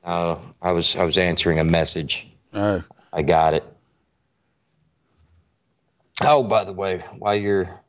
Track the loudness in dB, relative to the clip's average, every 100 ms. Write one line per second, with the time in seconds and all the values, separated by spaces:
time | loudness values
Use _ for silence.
0 | -4 -2 -2 -4 -10 -6 0 0 0 0
1 | 0 2 0 0 0 2 2 2 2 0
2 | -4 -8 -10 _ _ -4 -2 -2 -6 -20
3 | _ -4 2 4 4 2 -4 -20 _ _
4 | _ _ _ _ _ _ _ _ _ _
5 | _ _ _ _ _ _ _ _ _ _
6 | _ -2 2 4 4 0 -2 -6 -4 -4
7 | -8 -6 -2 0 2 0 0 -8